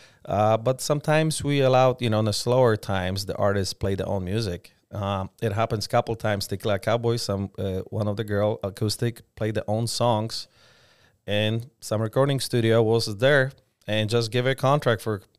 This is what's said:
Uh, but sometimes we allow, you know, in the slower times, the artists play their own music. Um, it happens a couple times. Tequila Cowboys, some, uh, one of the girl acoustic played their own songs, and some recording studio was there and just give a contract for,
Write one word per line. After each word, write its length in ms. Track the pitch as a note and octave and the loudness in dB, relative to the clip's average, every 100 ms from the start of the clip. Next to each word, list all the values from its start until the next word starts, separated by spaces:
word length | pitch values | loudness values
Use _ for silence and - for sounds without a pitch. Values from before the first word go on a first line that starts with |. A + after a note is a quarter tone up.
| - _ - | -20 _ -4
Uh, 300 | G2 G#2+ A2 | 2 2 2
but 220 | A#2 C3 | 0 -2
sometimes 600 | - D3 - D3+ D#3+ D3+ | -2 -2 0 2 2 -2
we 160 | C#3 C#3+ | -2 2
allow, 360 | C3 B2+ C3 B2 | 4 6 4 2
you 80 | A#2+ | 0
know, 80 | A2 | 2
in 60 | G#2+ | 0
the 60 | |
slower 440 | G#2 - B2 B2 G#2+ | 0 2 4 4 4
times, 480 | - F#2+ F2+ G2 F#2+ | 0 -2 -2 -4 -6
the 80 | - | -2
artists 360 | G2+ G2+ F#2+ | 0 0 -2
play 200 | - G2+ | -4 -4
their 140 | F#2+ F#2+ | -2 -2
own 160 | G2 | -4
music. 480 | F2+ G#2 A2 F2 - _ _ | -2 -4 -4 -6 -12 _ _
Um, 380 | - G2 G2 F#2+ - | -6 -4 -4 -6 -6
it 100 | A2+ | -4
happens 340 | G2+ A2+ A2+ - | -2 -2 -2 -2
a 20 | |
couple 260 | A#2+ A#2+ | 0 0
times. 320 | A2+ A2+ G2+ - | -2 -2 -4 -4
Tequila 320 | G2 G#2+ G2+ | -4 -2 -2
Cowboys, 420 | - A#2 A#2 A#2 | 0 0 0 -2
some, 280 | - G2 G2 - | -2 -4 -4 -6
uh, 220 | G2 F#2 - | -6 -6 -6
one 160 | A2 G#2 | -4 -4
of 80 | G2+ | -4
the 80 | |
girl 340 | G#2 G2+ G#2 A2 | -2 0 0 -2
acoustic 600 | G2+ F#2 G#2+ - A#2+ A2 - | -6 -4 -4 -2 -4 -6 -12
played 200 | - A2 | -6 -4
their 140 | G#2+ - | -4 -2
own 180 | G#2+ A#2 | -2 -2
songs, 600 | - A#2+ G#2+ A2+ - - _ _ _ _ _ _ _ - | 0 2 2 -2 -8 -12 _ _ _ _ _ _ _ -2
and 420 | G#2 G#2+ A2+ A#2+ _ | 0 0 -2 -6 _
some 200 | - G#2+ | -6 -4
recording 400 | A2 B2+ C#3 C3+ | -2 0 0 0
studio 420 | - B2 A2+ A2+ | -2 2 4 4
was 340 | A2 A#2 A2 G2+ | 4 2 0 0
there 340 | C3 C#3+ C3 - _ _ - | 4 4 2 -4 _ _ -4
and 220 | G#2+ G#2+ | -2 0
just 220 | A#2 A2+ | 0 0
give 160 | B2 B2+ | 0 0
a 80 | |
contract 480 | C3 C3 D3 C3 A2 | 0 2 2 2 0
for, 180 | - G#2 - | -2 -6 -8